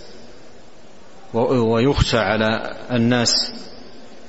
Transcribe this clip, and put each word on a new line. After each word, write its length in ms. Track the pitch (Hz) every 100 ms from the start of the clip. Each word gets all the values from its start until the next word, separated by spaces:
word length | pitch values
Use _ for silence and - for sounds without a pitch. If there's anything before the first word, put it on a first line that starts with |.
| - - - - - - - - - - - - -
و-، 400 | 113 120 131 113
ويخشى 440 | 113 135 139 - 120
على 580 | 98 107 110 113 120 - -
الناس، 640 | 123 117 123 113 - - - - - - - - -